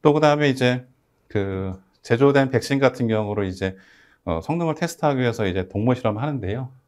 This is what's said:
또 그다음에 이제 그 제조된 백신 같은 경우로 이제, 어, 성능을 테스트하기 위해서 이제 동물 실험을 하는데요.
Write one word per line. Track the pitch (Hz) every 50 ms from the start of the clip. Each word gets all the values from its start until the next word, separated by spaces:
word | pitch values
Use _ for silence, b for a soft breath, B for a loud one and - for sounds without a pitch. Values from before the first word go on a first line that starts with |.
또 | - 156 147
그다음에 | 156 151 151 147 147 147 143
이제 | 127 131 127 123 123 123 127 _ _ _ _ _ _ _ _
그 | _ - 107 98 98 95 95 95 95 92 92 _ _ _ _
제조된 | _ - 120 117 135 139 139 139 135 127
백신 | 131 117 - - 139 135
같은 | 135 127 123 - 123 113
경우로 | 110 107 107 104 104 104 101
이제, | 95 92 - 95 95 95 b b b b b b b b b _
어, | 90 82 82
성능을 | - - 156 170 170 160 151
테스트하기 | - 175 165 - - - 151 143 131
위해서 | 127 120 113 - 107
이제 | 95 87 95 90
동물 | - - 101 107 123 127
실험을 | 120 - 110 104 110
하는데요. | 131 151 147 127 101 92 104 127 131 127 - _ _